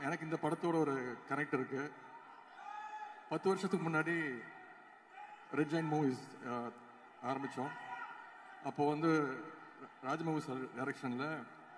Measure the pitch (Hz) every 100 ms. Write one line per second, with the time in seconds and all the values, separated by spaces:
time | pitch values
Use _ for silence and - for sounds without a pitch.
0 | 139 175 156 160 151 160 170 165 147 135
1 | 123 117 - 139 151 131 127 135 147 -
2 | - - - - - - - - - -
3 | - - - 156 190 190 196 180 165 156
4 | 160 170 151 120 - - - - - -
5 | - - - - - 139 151 165 160 151
6 | 143 123 - - 127 120 120 - - -
7 | - - 120 135 135 120 139 - - -
8 | - - - - - - 135 131 147 151
9 | 160 156 143 131 - - - - 135 -
10 | 131 156 165 156 143 131 127 117 135 -
11 | 131 123 151 156 - - -